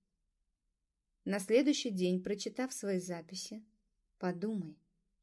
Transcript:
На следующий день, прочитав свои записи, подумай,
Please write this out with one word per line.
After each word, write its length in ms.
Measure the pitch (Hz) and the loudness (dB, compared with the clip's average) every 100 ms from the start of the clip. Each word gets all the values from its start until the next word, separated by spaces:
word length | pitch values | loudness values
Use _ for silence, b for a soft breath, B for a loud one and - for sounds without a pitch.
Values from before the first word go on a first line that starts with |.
| _ _ _ _ _ _ _ _ _ _ _ _ | _ _ _ _ _ _ _ _ _ _ _ _
На 140 | - 202 | -4 -2
следующий 540 | 196 233 294 285 240 | 4 6 6 4 0
день, 320 | 190 180 185 | 0 2 2
прочитав 500 | 185 202 233 226 254 | 0 -4 -4 -4 -4
свои 260 | - 202 185 | -4 -2 -2
записи, 640 | 180 170 165 185 - 220 - _ _ _ _ - | -2 -8 -10 -12 -12 -12 -16 _ _ _ _ -6
подумай, 580 | 180 175 208 214 160 156 _ _ _ _ | -4 -2 -2 -4 -6 -10 _ _ _ _